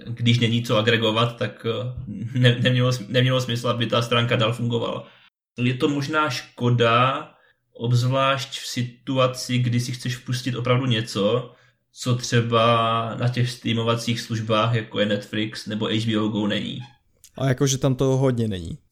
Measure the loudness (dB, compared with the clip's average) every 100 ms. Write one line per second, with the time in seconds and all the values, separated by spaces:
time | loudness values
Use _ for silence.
0 | -10 0 2 4 2 0 0 0 2 2
1 | 2 2 0 -2 -6 -6 -6 -4 -6 -8
2 | -10 -10 -6 2 4 4 2 2 2 0
3 | -2 0 2 2 -2 -2 -2 -2 0 0
4 | 2 0 2 2 0 0 -2 -2 -4 -6
5 | -10 -20 _ _ _ -2 -2 2 0 0
6 | -2 0 0 -4 -10 -4 0 4 4 4
7 | 2 0 -6 -18 _ _ _ -6 0 2
8 | 2 2 2 0 -4 -10 -8 -6 -6 -6
9 | -4 2 2 0 -2 0 2 0 -2 -4
10 | -6 -6 -6 -6 -4 -2 2 2 2 0
11 | 0 0 0 0 -4 -14 _ _ _ -8
12 | -2 -2 0 0 2 4 4 4 2 0
13 | -2 -2 -2 0 -2 -2 -2 0 0 0
14 | -2 -4 -4 -4 0 2 2 0 -2 -2
15 | 0 -2 -4 -4 -4 -6 -8 -4 -2 -2
16 | 0 0 0 0 -2 -2 -4 -8 -14 _
17 | _ _ -18 -4 -2 0 0 0 0 0
18 | 2 2 2 2 -2 -4 -8 -12 _